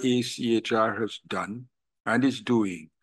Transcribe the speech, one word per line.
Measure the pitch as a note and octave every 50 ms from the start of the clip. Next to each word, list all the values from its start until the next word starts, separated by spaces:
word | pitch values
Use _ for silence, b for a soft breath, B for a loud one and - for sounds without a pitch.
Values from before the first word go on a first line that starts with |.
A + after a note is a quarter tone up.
| -
A | B2+ B2 B2 A#2+
C | B2 - - B2 A#2 A#2
H | A2 A2 -
R | A#2+ A2 A2 G#2+ G2+ G#2
has | A2+ G2+ - - _
done | - G#2 F#2 E2+ F#2 G#2+ B2 B2+ - _ _ _ _ _ _ -
and | G#2 A2 A#2+ C3
is | C3+ A2+ G#2+
doing | G#2 - A#2+ A2+ G#2 F#2+ F2+ D#2+ D#2 - _ _